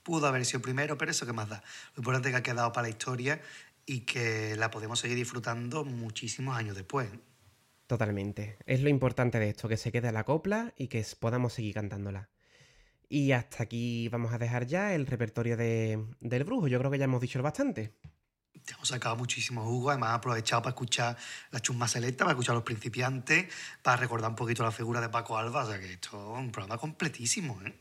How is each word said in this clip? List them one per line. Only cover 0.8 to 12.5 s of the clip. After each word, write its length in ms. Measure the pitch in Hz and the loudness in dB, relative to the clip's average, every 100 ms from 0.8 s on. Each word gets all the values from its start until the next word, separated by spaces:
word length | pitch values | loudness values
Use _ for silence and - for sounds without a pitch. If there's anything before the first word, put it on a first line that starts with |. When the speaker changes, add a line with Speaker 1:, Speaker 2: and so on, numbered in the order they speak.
| 147 143 | 0 -2
Speaker 1:
pero 140 | 151 | -2
eso 140 | - 120 | -2 -2
qué 80 | |
más 160 | 113 104 | -4 -4
da. 140 | 104 - - - - | -8 -12 -18 -14 -6
Lo 60 | |
importante 280 | 117 131 131 | 0 2 2
es 40 | |
que 40 | 127 | 0
ha 60 | |
quedado 280 | 123 120 117 | 0 2 2
para 120 | 123 | 2
la 60 | 117 | -2
historia 520 | 110 - 127 127 156 - - - _ - | -4 -4 -2 0 -2 -4 -18 -20 _ -8
y 160 | 131 | -4
que 540 | - 127 117 110 107 107 | -2 0 0 0 -2 0
la 160 | 113 | 0
podemos 280 | 110 107 117 | -2 -4 -2
seguir 180 | 135 120 | 0 0
disfrutando 640 | 117 123 117 117 120 151 | -2 -4 -4 -2 -2 -2
muchísimos 720 | 139 120 113 110 117 - 135 123 | -2 -4 -6 -6 -8 -4 -4 -2
años 200 | 110 98 | -4 -6
después, 320 | 92 139 113 | -4 -2 -2
¿eh? 80 | 101 - _ - _ _ _ _ | -6 -18 _ -20 _ _ _ _
Speaker 2:
Totalmente. 680 | 117 107 101 98 104 104 104 - | 0 2 0 -2 -4 -8 -10 0
Es 160 | 131 | 4
lo 80 | 143 | 6
importante 480 | 139 127 120 120 113 | 6 4 4 4 4
de 120 | 104 | 2
esto, 180 | - 110 | 0 -2
que 80 | 110 | 0
se 160 | 120 | 0
quede 200 | 120 120 | 0 0
la 120 | 110 | 0
copla 500 | 107 156 190 214 233 - | 2 0 2 0 -2 -6
y 100 | 127 | -4
que 120 | 117 | -2
s-, 160 | 104 - | -4 -2
podamos 360 | 117 123 123 | 0 2 0
seguir 200 | - 107 | 0 -2
cantándola. 560 | 104 104 101 101 98 104 _ _ | -2 -4 -4 -4 -6 -10 _ _